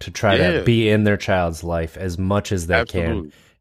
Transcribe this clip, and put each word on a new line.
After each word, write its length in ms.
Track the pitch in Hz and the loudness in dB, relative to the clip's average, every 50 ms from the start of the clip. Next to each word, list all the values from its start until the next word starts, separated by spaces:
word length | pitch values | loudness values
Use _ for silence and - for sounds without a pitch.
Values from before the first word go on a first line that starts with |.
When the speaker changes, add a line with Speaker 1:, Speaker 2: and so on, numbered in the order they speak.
Speaker 1:
to 100 | - - | -16 -12
try 260 | - - - 101 98 | -6 -2 2 2 4
Speaker 2:
Yeah. 160 | - 90 - 170 131 | 4 4 2 2 2
Speaker 1:
to 40 | 90 | 2
be 240 | 120 117 113 110 107 | 2 2 4 4 4
in 160 | 107 107 107 | 4 4 4
their 120 | 104 101 | 2 2
child's 460 | 95 - - 98 92 87 85 85 - 85 | 0 0 0 0 2 0 0 -2 -6 -6
life 320 | 85 85 82 82 76 - | -4 -4 -4 -4 -6 -8
as 220 | - 95 92 85 87 | -8 -8 -6 -4 -4
much 340 | 92 95 101 104 101 - | -2 0 0 0 0 -2
as 140 | 104 90 82 | -4 -4 -2
they 80 | 82 95 | 0 0
Speaker 2:
Absolutely. 540 | 113 120 - - 90 85 80 80 80 80 76 | 0 0 -2 -4 -4 -2 -2 -4 -4 -6 -10
Speaker 1:
can. 20 | - _ _ _ _ _ | -16 _ _ _ _ _